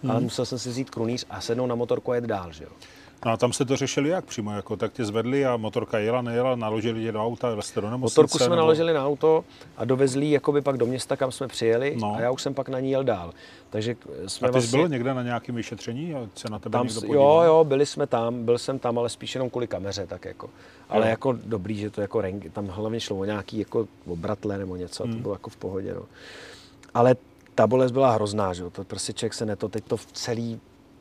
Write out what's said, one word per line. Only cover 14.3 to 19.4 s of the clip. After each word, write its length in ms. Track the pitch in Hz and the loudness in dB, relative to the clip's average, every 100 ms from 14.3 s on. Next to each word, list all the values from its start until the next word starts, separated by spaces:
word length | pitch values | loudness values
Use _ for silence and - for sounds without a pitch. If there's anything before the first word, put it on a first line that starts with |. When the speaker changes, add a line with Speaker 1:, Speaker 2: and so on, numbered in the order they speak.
| - 127 | -2 2
Speaker 1:
A 40 | |
ty 100 | 127 | 2
jsi 60 | 117 | 4
Speaker 2:
vlastně 120 | 127 | 4
Speaker 1:
byl 100 | 170 | 2
někde 240 | 135 120 | 2 -2
na 100 | 131 | -2
nějakém 320 | 120 120 - 120 | -2 -4 -4 -8
vyšetření? 600 | 107 110 - 117 170 147 | -6 -8 -8 -8 -6 -8
A 140 | 110 - | -10 -12
se 140 | 117 | -10
na 100 | 107 | -8
tebe 140 | 113 117 | -4 -2
Speaker 2:
Tam 80 | 123 | 0
Speaker 1:
někdo 120 | 113 | -4
Speaker 2:
s-, 40 | |
jo, 40 | 107 | 0
Speaker 1:
podíval? 380 | 143 139 160 170 | 6 8 10 10
Speaker 2:
jo, 180 | 160 | 8
byli 220 | 156 135 143 | 6 4 2
jsme 220 | - 143 | 0 0
tam, 380 | 120 117 120 117 | 0 0 -2 2
byl 120 | 120 | 2
jsem 220 | - 135 | 2 -2
tam, 180 | 123 117 | 0 0
ale 100 | 120 | -2
spíš 260 | - 113 | -4 -8
jenom 140 | 127 | -4